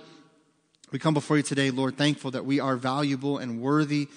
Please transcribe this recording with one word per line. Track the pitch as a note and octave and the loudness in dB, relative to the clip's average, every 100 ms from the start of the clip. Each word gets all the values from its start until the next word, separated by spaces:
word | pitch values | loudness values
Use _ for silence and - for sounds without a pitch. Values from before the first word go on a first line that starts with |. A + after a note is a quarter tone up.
| - - - _ _ _ _ _ - | -4 -20 -20 _ _ _ _ _ -10
we | C3+ | -2
come | D#3+ | 2
before | D3 - D3+ | 0 2 0
you | |
today, | C3 C#3 C3+ | 2 0 0
Lord, | B2+ C3 C3 | 0 -2 2
thankful | D3 C#3+ C3+ | 2 2 -4
that | B2+ C3 | -6 -2
we | C#3 | 0
are | C3+ B2+ | 0 0
valuable | C3 C3+ D3 C3+ C#3+ C#3+ | 0 0 -2 -2 -2 -4
and | B2 A#2 | -4 -4
worthy | C3 D3+ D3 D3 C#3+ | 2 2 2 0 -2